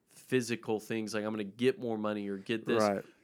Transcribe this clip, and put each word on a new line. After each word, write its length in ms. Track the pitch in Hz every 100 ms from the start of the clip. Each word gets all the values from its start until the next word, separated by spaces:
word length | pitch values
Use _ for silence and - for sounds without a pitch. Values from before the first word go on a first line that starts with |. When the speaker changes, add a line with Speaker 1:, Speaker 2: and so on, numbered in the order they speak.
| _
Speaker 1:
physical 680 | - - 131 117 113 - 107
things, 340 | - 113 107
like, 100 | 107
I'm 80 | 107
gonna 120 | 110
get 360 | 101 110 127 131
more 180 | 120 110
money 300 | 107 104 101
or 80 | 98
get 280 | 95 113 113
this. 160 | 120
Speaker 2:
Right. 220 | 107 98 - _